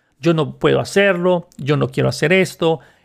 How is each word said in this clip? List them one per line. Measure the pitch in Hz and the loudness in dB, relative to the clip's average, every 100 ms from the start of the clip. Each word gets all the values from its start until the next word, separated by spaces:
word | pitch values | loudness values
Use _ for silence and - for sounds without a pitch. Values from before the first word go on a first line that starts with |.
| _ _ | _ _
"Yo | 143 | -2
no | 165 139 131 | 0 -2 -2
puedo | 156 135 | 0 0
hacerlo, | 123 196 202 175 180 180 170 - | 0 2 2 2 0 0 -4 -10
yo | 135 147 | -2 -2
no | 135 | -2
quiero | 135 131 | -2 -2
hacer | 127 151 | -2 0
esto, | 185 185 - 165 160 - _ | 2 0 -2 -2 -2 -6 _